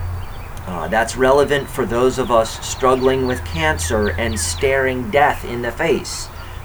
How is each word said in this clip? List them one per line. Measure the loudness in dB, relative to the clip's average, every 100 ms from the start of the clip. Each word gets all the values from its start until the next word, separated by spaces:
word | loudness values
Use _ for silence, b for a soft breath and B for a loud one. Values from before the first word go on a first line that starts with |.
| -6 -6 -8 -8 -10 -10 -8
Uh, | -6 0
that's | 0 0 2
relevant | 4 6 4 2 -2
for | -4
those | 0 2 2 2
of | 2
us | 2 2 -4
struggling | -8 0 2 4 2 2 0
with | -2
cancer | -4 -2 0 0 0 0 0
and | 0 -2 -2
staring | -4 0 0 2 0 -2 0
death | 2 4 2
in | -4 -4
the | -4
face. | -2 0 0 -2 -10 -10 B B B